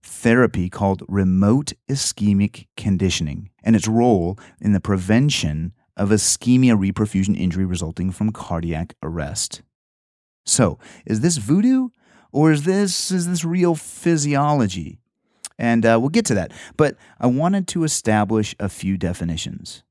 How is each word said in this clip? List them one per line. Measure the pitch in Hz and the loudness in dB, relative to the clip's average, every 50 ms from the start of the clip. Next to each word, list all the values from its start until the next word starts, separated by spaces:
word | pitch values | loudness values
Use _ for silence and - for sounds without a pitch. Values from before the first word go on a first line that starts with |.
therapy | _ - - - - 117 117 123 127 110 - - 90 92 | _ -18 -18 -2 2 2 4 4 4 2 2 -2 -6 -6
called | - - 104 98 98 90 - - | -4 -2 -2 -2 -2 -2 -6 -4
remote | 95 98 95 92 92 95 101 101 113 139 151 - - _ _ _ | -2 0 2 2 4 4 4 4 4 2 0 -4 -12 _ _ _
ischemic | 135 139 - - - - 104 104 101 196 202 104 - - - _ _ - | -6 -4 -4 -6 -4 -2 0 2 2 2 0 0 -4 -10 -20 _ _ -6
conditioning | - 107 98 87 95 92 85 - 82 76 69 87 101 - _ _ - | -2 -2 0 2 2 0 0 0 -4 -6 -6 -8 -12 -16 _ _ 0
and | 104 113 | 2 2
its | 104 - 107 | 2 2 2
role | 110 117 120 123 113 95 85 85 98 - - - _ _ | 2 2 4 4 4 2 2 -2 -6 -8 -14 -20 _ _
in | - 104 | -2 0
the | 104 92 | 0 0
prevention | - - 101 95 87 92 107 117 139 147 - - - 80 76 78 80 90 - _ _ _ _ - | 2 0 -2 -2 2 2 2 4 4 2 0 -2 -2 -4 -4 -4 -6 -8 -10 _ _ _ _ -4
of | 98 98 | 0 2
ischemia | 110 104 - - - - - 120 127 127 131 127 117 101 | 2 2 2 0 -2 -2 2 4 4 6 6 6 4 4
reperfusion | 95 98 95 - 107 104 - 95 95 98 101 - | 2 0 0 0 -2 0 0 0 0 0 0 0
injury | - 92 82 92 95 | 0 -2 -2 -2 -2
resulting | 90 90 87 85 80 80 - 90 95 | -2 -2 -4 -6 -6 -6 -4 -6 -6
from | 90 - 107 110 | -4 -2 -4 -4
cardiac | 107 - - - 90 82 82 85 82 78 82 - - _ - | -4 -6 -8 -6 -6 -4 -4 -4 -4 -4 -6 -8 -10 _ -12
arrest. | 78 82 85 73 71 - - - - - - _ _ _ _ _ _ _ _ _ _ _ _ _ _ _ _ _ | -8 -6 -6 -6 -6 -6 -8 -8 -8 -10 -16 _ _ _ _ _ _ _ _ _ _ _ _ _ _ _ _ _
So, | - - - 120 87 73 - - - - - _ | -4 0 2 2 0 0 -4 -14 -20 -20 -20 _
is | - 110 107 | -4 -2 0
this | 123 175 170 147 | 0 0 0 -2
voodoo | 104 101 147 190 208 254 262 262 262 247 _ _ _ _ _ _ _ _ | 0 0 0 2 4 2 2 2 0 -4 _ _ _ _ _ _ _ _
or | - 135 151 160 | 0 2 4 4
is | 156 147 143 | 4 2 2
this, | 175 190 202 208 196 175 - - - | 0 0 2 0 0 -2 -4 -4 -2
is | 185 185 170 175 | -2 -2 -2 -2
this | 180 165 160 | -4 -4 -2
real | 165 170 185 175 170 165 | -2 0 2 2 2 0
physiology? | 156 - - - - - 170 170 156 143 147 147 139 143 147 147 143 117 95 90 92 80 - - - _ _ _ _ _ _ _ _ _ - _ - | -2 -6 -14 -16 -4 0 0 0 2 0 0 0 0 2 2 2 2 0 0 -2 -6 -10 -10 -14 -18 _ _ _ _ _ _ _ _ _ -20 _ -4
And, | 113 117 117 117 110 | -2 0 2 4 4
uh, | 113 113 113 | 4 4 4
we'll | 120 139 | 2 0
get | 160 233 226 - | 0 0 0 2
to | 127 | 0
that, | 98 85 - - - - - - | -2 -2 -4 -10 -18 -20 -20 0
but | - 156 139 - _ _ _ _ _ | 0 0 0 0 _ _ _ _ _
I | - 123 | 0 0
wanted | 123 135 156 175 196 202 185 - | 2 2 2 0 0 0 -2 -4
to | - 175 160 | -2 -2 -2
establish | 156 - - - 113 107 107 104 98 113 110 107 - - _ | 0 -2 -2 0 2 2 2 2 2 0 0 0 -2 -6 _
a | 104 98 | -8 -8
few | - - - 95 98 92 | -6 -4 -4 -4 -2 -2
definitions. | 87 87 90 - 85 85 82 78 - - - - - - - - _ _ | -2 -4 -4 -4 -4 -6 -6 -6 -8 -10 -12 -12 -14 -16 -18 -20 _ _